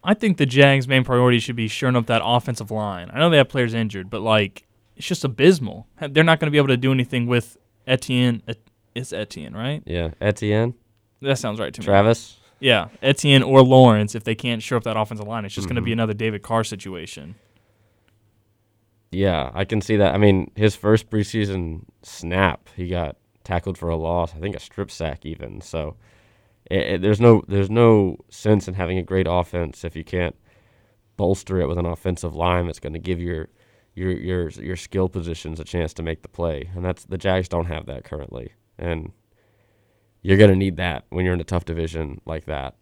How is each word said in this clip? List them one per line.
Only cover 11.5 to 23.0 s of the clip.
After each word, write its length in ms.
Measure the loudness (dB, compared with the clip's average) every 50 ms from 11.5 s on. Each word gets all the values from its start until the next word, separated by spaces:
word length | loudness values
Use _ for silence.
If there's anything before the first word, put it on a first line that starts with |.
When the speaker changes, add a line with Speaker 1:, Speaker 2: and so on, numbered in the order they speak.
| -6 -6
Speaker 1:
right 140 | -6 -8 -8
to 80 | -8
me. 40 | -2
Speaker 2:
Travis. 540 | 2 4 6 6 6 4 2 -2 -20 -20 _ _ _ _ _
Speaker 1:
Yeah, 260 | 2 2 2 2 2 -4 -10 -2
Etienne 420 | 0 0 0 2 4 6 6 6 6
or 180 | 8 8 8
Lawrence, 540 | 8 10 10 8 10 8 8 6 2 -2 -4
if 80 | -6 -6
they 120 | -6 -6
can't 280 | -4 -4 -6 -6 -6 -6
shore 140 | -4 -4
up 80 | -4 -2
that 100 | -2 -2
offensive 320 | -2 -4 -4 -6 -12 -10
line, 160 | -8 -8 -8 -8
it's 100 | -8 -10
just 140 | -10 -8
gonna 140 | -6 -4 -4
be 100 | -2 -2
Speaker 2:
Mm-hmm. 80 | -2 -2
Speaker 1:
another 140 | -2 -2 -2
David 300 | -4 -4 -4 -4 -6 -6
Carr 200 | -2 -2 -2 -2
situation. 720 | -2 -8 -12 -12 -12 -12 -12 -12 -14 -16 -18 -18 -18 -20 _ _ _ _ _ _ _ _ _ _ _ _ _ _ _ _ _ _ _ _ _ _ _ _ _ _ _ _ _ _ _ _ _ _ _
Speaker 2:
Yeah, 400 | -4 0 0 0 2 0 -4 -4 -4
I 120 | -6 -4
can 160 | -2 -2 -4
see 160 | 0 0 2
that. 180 | 2 4 2 4
I 20 |
mean, 320 | 4 6 6 6 4 0 -4 _
his 220 | 0 0 0 0
first 320 | 0 2 2 2 2 2 _
preseason 720 | -4 -4 -4 -2 -2 -4 -4 -2 -4 -6 -6 -8 -8 -12 -14 -18 _ _ _
snap, 680 | -20 -18 -12 -8 -4 0 2 2 2 2 -2 _ -20 _
he 100 | -10 -8
got 300 | -6 -4 -4